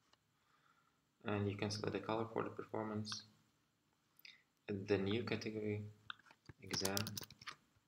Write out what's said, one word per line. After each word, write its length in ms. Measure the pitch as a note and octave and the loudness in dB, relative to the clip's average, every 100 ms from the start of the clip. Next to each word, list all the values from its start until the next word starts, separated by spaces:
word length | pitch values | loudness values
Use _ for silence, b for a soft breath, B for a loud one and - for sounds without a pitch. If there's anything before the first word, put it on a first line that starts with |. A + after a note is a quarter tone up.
| _ _ _ _ b b b b b b _ _ A2+ | _ _ _ _ b b b b b b _ _ 0
and 240 | G#2 G2+ | 2 4
you 60 | G2+ | 2
can 160 | G#2+ | 0
select 220 | G#2 G#2 | 0 0
the 60 | G2+ | 0
color 260 | - A2 A2+ | 2 0 2
for 100 | - | 0
the 60 | G#2 | 0
performance, 760 | - - G#2+ A2 G#2+ G#2+ - - - _ _ _ _ _ _ _ _ B B B _ - | -2 -4 -2 0 -2 -2 -6 -10 -20 _ _ _ _ _ _ _ _ B B B _ -6
add 160 | G2+ G#2 | -2 4
the 120 | G2 | 4
new 260 | G2 A2+ | 6 2
category, 580 | A2 G#2+ A2 G#2+ G#2+ G#2 G#2 - - - - - - - | 2 -2 -2 -2 0 -2 -4 -10 -14 -14 -16 -20 -20 -14
exam. 360 | G2 - G2 G2+ G#2+ G#2+ - - - - _ _ | -6 0 2 0 -2 -6 -10 -14 -16 -16 _ _